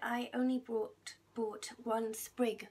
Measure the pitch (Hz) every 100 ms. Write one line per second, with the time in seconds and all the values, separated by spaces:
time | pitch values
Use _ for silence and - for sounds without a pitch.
0 | - 240 240 247 254 254 247 226 214 -
1 | - - _ - 220 214 - - 233 226
2 | 226 220 - - 240 214 208